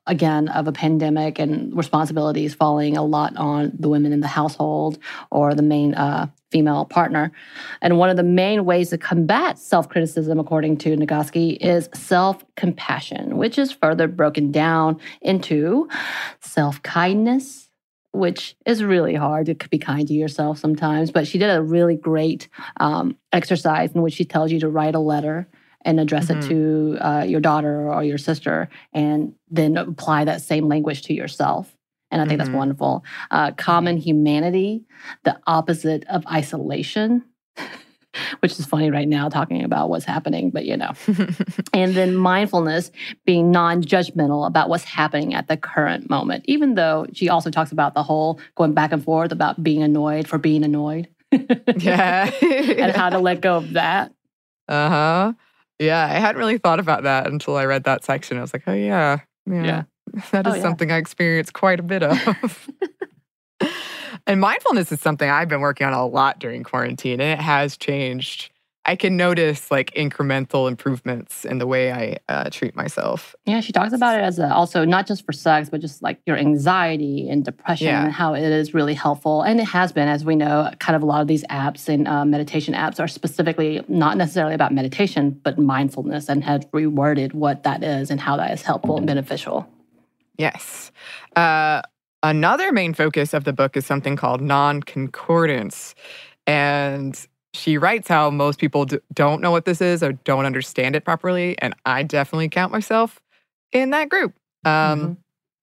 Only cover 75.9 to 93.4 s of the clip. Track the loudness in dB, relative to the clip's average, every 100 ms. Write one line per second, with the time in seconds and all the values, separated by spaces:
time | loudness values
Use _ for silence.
75.9 | -6 -8 -6 -2 0 2 2 2 2 2
76.9 | 0 -2 -4 -2 -2 -2 -6 -4 -2 0
77.9 | 2 0 0 -2 0 0 0 0 0 0
78.9 | 0 -2 -2 0 0 2 2 0 0 0
79.9 | 0 0 0 0 2 2 0 0 -4 0
80.9 | 0 2 0 2 0 -2 -4 -4 -4 -2
81.9 | 0 2 0 2 0 0 -4 -2 -2 -2
82.9 | -2 -6 -4 -6 -2 -2 0 0 -2 -2
83.9 | 2 2 2 0 0 0 0 2 0 0
84.9 | 0 0 0 0 0 -2 2 2 2 0
85.9 | -4 -6 -6 -2 -2 0 -2 -2 -2 0
86.9 | 2 2 0 -2 -2 -2 0 -2 -2 -2
87.9 | -4 -2 -4 -2 -2 -2 -4 -2 -2 -2
88.9 | -2 0 -2 -4 -8 -6 -6 -8 _ _
89.9 | _ _ _ _ -4 -4 -4 -12 -16 -18
90.9 | -20 -20 -20 -4 2 4 4 2 -2 -4
91.9 | _ _ _ 0 4 4 2 2 2 0
92.9 | 0 0 0 0 -2